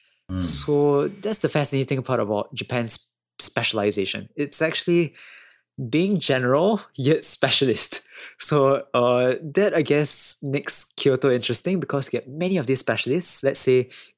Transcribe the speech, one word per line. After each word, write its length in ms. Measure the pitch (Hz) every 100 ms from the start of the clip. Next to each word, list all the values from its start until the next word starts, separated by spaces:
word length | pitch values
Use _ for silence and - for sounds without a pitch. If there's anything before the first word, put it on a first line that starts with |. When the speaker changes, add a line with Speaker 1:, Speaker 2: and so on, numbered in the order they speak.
| _ _ -
Speaker 1:
Mm. 100 | 92
Speaker 2:
So 680 | 95 143 - 147 147 143 143
that's 300 | - 208 220
the 100 | 156
fascinating 520 | 156 139 135 131 135
part 160 | 127 120
about 340 | 104 104 -
Japan's 580 | 117 - 123 113 - - _ _ -
specialization. 880 | - - 113 110 104 101 95 101 101 -
It's 260 | 143 -
actually 520 | 160 156 - 175 156 - - - - _ _ - 123
being 300 | 147 190 190
general, 600 | - 131 123 139 190 220 -
yet 300 | - 131 160
specialist. 840 | - - 135 - 131 104 - - - - - -
So, 480 | - 151 135 139 -
uh, 400 | 127 123 123 127 127
that, 300 | 156 165 208
I 80 | 160
guess, 560 | 143 147 151 - - -
makes 520 | 143 143 - - -
Kyoto 400 | - 143 131 139
interesting 480 | 123 120 117 180 185
because 320 | - 139 -
you 80 | 120
get 80 | -
many 300 | 147 180 190
of 100 | 123
these 100 | 135
specialists, 640 | - 110 120 165 - -
let's 160 | 143 139
say, 300 | 135 127 123 - -